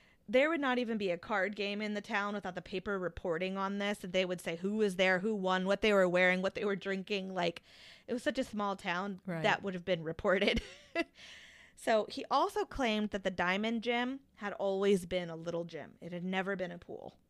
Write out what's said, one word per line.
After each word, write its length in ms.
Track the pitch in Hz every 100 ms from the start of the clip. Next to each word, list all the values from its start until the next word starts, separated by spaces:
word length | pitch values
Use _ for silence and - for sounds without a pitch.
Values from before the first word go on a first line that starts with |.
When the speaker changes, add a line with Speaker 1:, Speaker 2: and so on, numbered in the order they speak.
| _ _ -
Speaker 1:
"There 200 | 247 302
would 120 | 330
not 160 | 277 254
even 200 | 233 220
be 100 | 196
a 80 | 175
card 380 | - 208 190 202
game 260 | 202 208
in 140 | 214 208
the 60 |
town 340 | 208 214 208 202
without 180 | 196
the 80 | 180
paper 380 | - 190 208 196
reporting 580 | 175 - 185 160 185 196
on 220 | 196 202
this." 240 | 202 208
And 100 | 185
they 120 | 185 185
would 160 | 180
say 160 | 185 170
who 180 | 190 214
was 180 | 208 180
there, 220 | 185 185
who 140 | 214
won, 320 | 208 185 185 185
what 160 | 196
they 120 | 220
were 140 | 202 180
wearing, 320 | 180 180 185
what 100 | 190
they 120 | 170 202
were 100 | 196
drinking. 580 | 196 190 185 202 190
Like, 300 | 185 175 - - - - - -
it 60 |
was 80 | 240
such 160 | 294 262
a 60 |
small 320 | 254 208 202 190
town 460 | 190 175 202 185 -
Speaker 2:
Right. 160 | 165
Speaker 1:
that 220 | 160 -
would 100 | 196
have 120 | 185 175
been 180 | 175
reported. 580 | 156 160 208 185 202 226 - - - 330
<laughs> 60 | 330 - - - - - - -
So 300 | - 220 202
he 160 | - -
also 340 | 277 370 415 -
claimed 440 | - 240 214 208
that 140 | 208
the 80 | 190
Diamond 500 | 180 180 196 220 233
Gym 380 | 233 240 247 269 - -
had 180 | 208
always 520 | - 196 190 196 196 175
been 240 | 180 170
a 60 | 165
little 280 | 165 170
gym. 300 | 170 156 107 -
It 140 | 175
had 100 | 175
never 320 | 185 190 185 190
been 160 | 175
a 60 | 175
pool. 380 | - - - -